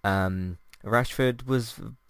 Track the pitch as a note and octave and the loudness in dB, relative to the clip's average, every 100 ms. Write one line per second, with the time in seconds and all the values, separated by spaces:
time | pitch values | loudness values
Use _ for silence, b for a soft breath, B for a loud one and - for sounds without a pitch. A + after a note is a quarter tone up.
0 | G2+ G2 F#2+ F#2 F#2 F2 - - - A#2+ | 2 2 2 0 -4 -8 -16 -16 0 2
1 | B2 - B2+ A#2+ B2+ C3 A2+ - G2+ B2+ | 2 2 2 0 0 0 0 -10 -14 -14